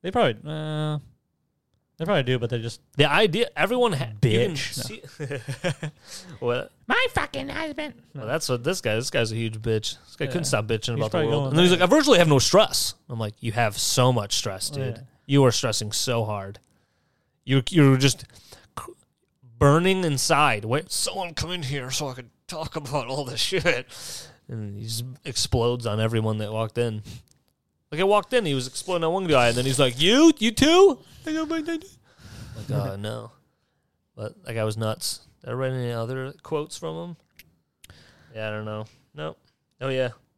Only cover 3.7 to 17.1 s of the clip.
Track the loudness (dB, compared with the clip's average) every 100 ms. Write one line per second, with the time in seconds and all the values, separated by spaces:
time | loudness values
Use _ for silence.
3.7 | 2 0 0 -4 0 2 4 2 -2 -8
4.7 | -8 -10 -12 -18 -12 -10 -8 -10 -6 -6
5.7 | -6 -10 _ -20 -18 -18 -6 -4 -2 -6
6.7 | _ -2 0 0 -2 -6 -8 -8 -8 -8
7.7 | -8 -12 -14 _ -12 -6 -4 -2 -2 -2
8.7 | -2 -2 -2 -2 -2 -2 -2 -6 -4 -2
9.7 | -2 -2 -10 -20 -8 -4 -4 -2 -2 0
10.7 | -4 -2 -2 -2 0 0 0 0 4 4
11.7 | 6 6 6 6 6 8 6 6 6 4
12.7 | 0 -4 -6 -10 -6 -6 -6 -6 0 0
13.7 | 0 -2 4 4 2 0 -4 -4 -6 -6
14.7 | -6 -6 -8 -16 _ 2 6 6 4 -2
15.7 | -2 -4 -4 -2 -2 -2 -6 -8 -14 _
16.7 | _ _ _ _